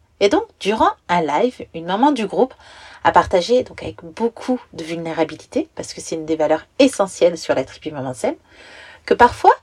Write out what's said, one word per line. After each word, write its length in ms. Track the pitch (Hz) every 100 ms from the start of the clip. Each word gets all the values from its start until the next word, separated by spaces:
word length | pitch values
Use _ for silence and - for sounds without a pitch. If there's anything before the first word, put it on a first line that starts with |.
| _ -
Et 100 | 202
donc, 140 | 320 466 -
durant 320 | 190 220 339 - -
un 120 | 175
live, 420 | 151 147 247 - -
une 140 | 165 170
maman 240 | 202 285
du 160 | 262 196
groupe 260 | 165 262 - - - - -
a 80 | -
partagé 520 | 175 - 180 175 247
donc 180 | - -
avec 240 | 160 - 165
beaucoup 560 | 160 233 - - 254 -
de 100 | 165
vulnérabilité, 840 | 160 170 165 156 156 156 - 269 -
parce 220 | - - -
que 60 |
c'est 120 | -
une 140 | 165 156
des 80 | 156
valeurs 320 | 151 156 - -
essentielles 640 | 269 - 190 - 175 165
sur 160 | - 131
la 80 |
tribu 260 | 135 - 156
Maman 240 | 147 131
Sème, 220 | 123 233 339 _ - - - - - -
que 80 | -
parfois, 400 | 466 - 370 523